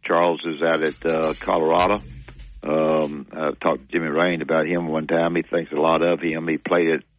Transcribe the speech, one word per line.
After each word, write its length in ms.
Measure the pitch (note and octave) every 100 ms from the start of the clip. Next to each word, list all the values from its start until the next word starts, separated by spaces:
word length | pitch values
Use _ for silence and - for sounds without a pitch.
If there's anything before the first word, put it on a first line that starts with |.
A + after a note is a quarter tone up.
Charles 380 | - E2+ F2 E2
is 160 | E2+ D2+
out 220 | E2 D#2+
at, 240 | D#2 C#2+ -
uh, 280 | D#2+ D#2+
Colorado. 640 | D2+ - F2+ D#2+ E2+ F#2 G2+ - - - - - -
Um, 600 | - D#2 D#2 D#2 D2+ D2 C2+
I 200 | - D2+ -
talked 260 | E2+ D#2+ -
to 60 |
Jimmy 160 | F2+ E2
Rain 340 | D2+ F2+ E2+
about 240 | D2 D#2+ D#2
him 220 | F2 E2+
one 180 | D2+ D2+
time. 300 | E2 E2+ E2+
He 60 |
thinks 280 | D#2+ E2+ D#2+
a 60 | D2+
lot 260 | D#2+ D#2+
of 180 | E2+ E2
him. 280 | E2 D#2+ E2
He 100 | D#2
played 300 | - F2 E2
at 140 | D#2 -